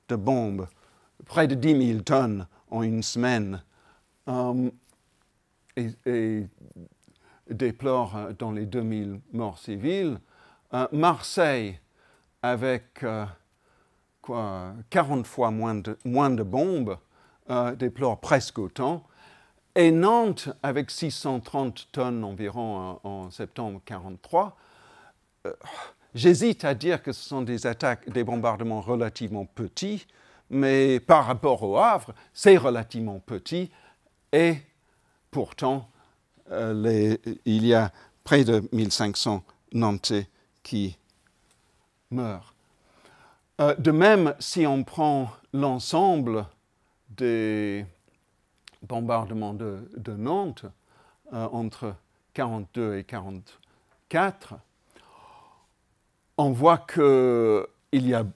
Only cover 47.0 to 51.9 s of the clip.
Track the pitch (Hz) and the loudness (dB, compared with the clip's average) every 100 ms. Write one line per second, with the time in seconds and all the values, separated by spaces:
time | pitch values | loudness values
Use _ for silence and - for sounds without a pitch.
47 | _ 104 123 113 110 107 104 101 95 _ | _ -4 0 0 0 -2 -2 -6 -10 _
48 | _ _ _ _ _ _ - _ 107 120 | _ _ _ _ _ _ -20 _ -10 -6
49 | 117 117 107 110 104 104 110 98 117 - | -2 -2 -2 -6 -8 -8 -8 -10 -14 -14
50 | 110 104 117 190 190 - 98 - _ _ | -12 -8 -4 -4 -4 -8 -18 -20 _ _
51 | _ _ - 120 113 117 113 - 117 | _ _ -14 -8 -6 -6 -8 -8 -12